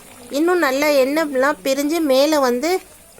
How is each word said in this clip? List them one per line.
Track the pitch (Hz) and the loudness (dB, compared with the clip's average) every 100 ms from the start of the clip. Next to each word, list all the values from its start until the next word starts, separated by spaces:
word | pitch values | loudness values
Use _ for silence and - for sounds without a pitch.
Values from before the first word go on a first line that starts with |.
| - - - 269 | -10 -20 -10 -2
இன்னும் | 339 359 285 | 0 0 0
நல்லா | 269 302 285 | 0 0 2
எண்ணெய்லாம் | 254 302 311 254 277 294 - | 2 0 -2 0 -2 -2 -2
பிரிஞ்சு | 269 285 339 311 | -2 -2 -2 0
மேலே | 262 294 302 254 | 2 2 2 0
வந்து | 247 311 370 - - - - | 0 -2 -4 -6 -20 -20 -8